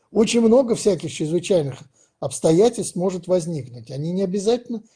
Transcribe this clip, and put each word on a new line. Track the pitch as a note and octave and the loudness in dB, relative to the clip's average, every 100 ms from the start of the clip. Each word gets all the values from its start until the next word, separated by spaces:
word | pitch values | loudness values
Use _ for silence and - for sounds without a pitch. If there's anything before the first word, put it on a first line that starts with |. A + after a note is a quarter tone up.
| _ | _
очень | G3+ G#3+ A#3 | 0 2 4
много | A3+ A#3+ B3 | 4 4 4
всяких | G#3+ G#3 F3 D#3+ | 0 0 0 -4
чрезвычайных | - D#3 F3 E3+ F#3 C#3+ - - _ _ _ | -6 -2 -2 0 0 0 -6 -16 _ _ _
обстоятельств | C#3+ - F3 D#3+ A#3 A#3+ F3+ F3 | -10 -2 2 4 4 2 -6 -4
может | F#3 F3+ F3 | -4 -4 -2
возникнуть. | F3+ D#3+ D#3+ B2 A#2+ A2+ | -2 -2 -8 -10 -16 -12
Они | C3+ D#3 | -8 -6
не | F3+ | -4
обязательно, | G3 G3+ G3 A#3+ - A3+ - | -4 -2 -2 -2 -4 -12 -12